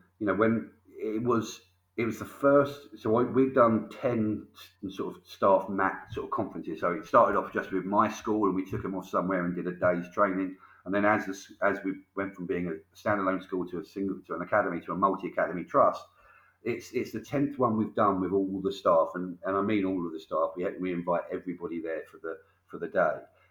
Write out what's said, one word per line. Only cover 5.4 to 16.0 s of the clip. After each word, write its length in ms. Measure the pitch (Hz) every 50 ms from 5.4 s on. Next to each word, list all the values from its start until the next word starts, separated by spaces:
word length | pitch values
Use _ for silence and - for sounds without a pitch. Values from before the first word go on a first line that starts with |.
| 113 101 95 95 - 101
mat 380 | 98 95 95 95 - - - -
sort 140 | - - -
of 40 | -
conferences. 500 | - - 98 - - 85 - - 80 -
So 120 | 90 87
it 140 | 87 80 -
started 300 | - - 123 110 98 101
off 160 | 95 92 -
just 200 | - 104 - -
with 120 | 92 92 87
my 240 | 95 104 104 107 104
school, 380 | - - - 110 107 110 104
and 80 | 95 92
we 100 | 95 92
took 200 | - 113 104 101
'em 100 | 95 95
off 140 | 92 90 -
somewhere 360 | - 95 87 92 95 90 87
and 100 | 87 87
did 120 | 90 87
a 60 | 90
day's 340 | 87 90 92 90 87 87 87 - -
training. 420 | 107 104 98 92 95 95 92 - - - - _ _ -
And 100 | 92 95
then 100 | 101 104
as 220 | 104 107 104 -
the 60 | 95
s-, 200 | 95 - - - - -
as 160 | 98 101 98 98 -
we 100 | 95 90 - - _ -
went 200 | 98 98 92 -
from 120 | 92 87
being 220 | 85 92 87 90 87
a 280 | 80 78 - _ _
standalone 460 | - - 107 104 98 95 92 95 95
school 240 | 95 - 95 90 87
to 140 | 87 - 85
a 40 | 80
single, 340 | - - 98 98 98 90 - -
to 80 | - 85
an 80 | 80
academy, 380 | 87 - 110 104 98 95 87 82
to 100 | - 90
a 40 | 87
multi-academy 680 | 90 98 98 92 90 90 87 - 92 85 82 87 87 82
trust, 380 | - - 143 113 90 82 -